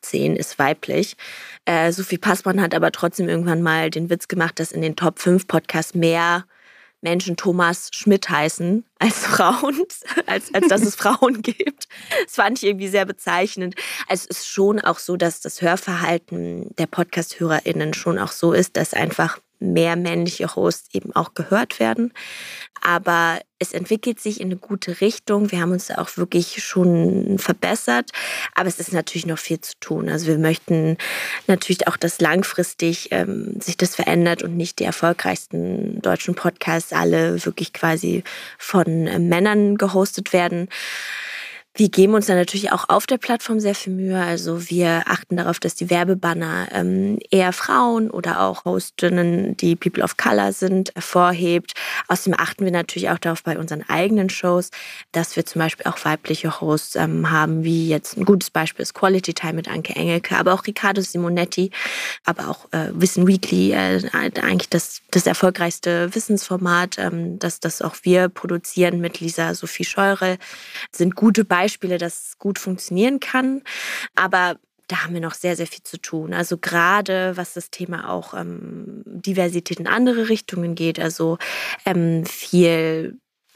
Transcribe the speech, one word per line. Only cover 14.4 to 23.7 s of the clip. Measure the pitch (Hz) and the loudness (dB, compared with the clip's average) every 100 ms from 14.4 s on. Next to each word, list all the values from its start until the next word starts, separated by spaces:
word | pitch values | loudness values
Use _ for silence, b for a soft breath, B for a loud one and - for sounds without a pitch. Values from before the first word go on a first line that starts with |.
| - | -6
schon | - 196 208 | 2 2 2
auch | - 170 | 0 -2
so, | - 180 | -4 0
dass | 170 - | 0 0
das | - - | -8 -2
Hörverhalten | 175 185 - 175 170 170 - 175 85 175 - - | 0 2 -2 -2 0 0 -2 -8 -6 -8 -8 -4
der | 160 | -2
Podcast-HörerInnen | - 170 - 170 - 170 156 - 160 151 | -2 -2 -2 -6 -4 0 0 0 -2 -4
schon | 156 175 98 | -2 -2 -2
auch | 101 | -4
so | - 170 | 0 2
ist, | - 185 - | 4 2 0
dass | 160 | -2
einfach | - 165 - 165 - _ _ | -2 -2 0 -2 -2 _ _
mehr | 190 170 165 | 0 2 2
männliche | 170 175 170 170 - 175 - | 2 -2 -2 -2 -2 -4 0
Hosts | 160 - - | 0 0 -6
eben | 196 - | -8 -4
auch | - 175 | -2 -2
gehört | - 160 202 247 - | -6 0 0 0 0
werden. | 226 226 240 B B B B B B - | 0 2 -2 B B B B B B -2
Aber | 170 175 185 170 165 165 - - | 0 2 2 2 2 0 -8 -6
es | 180 | -6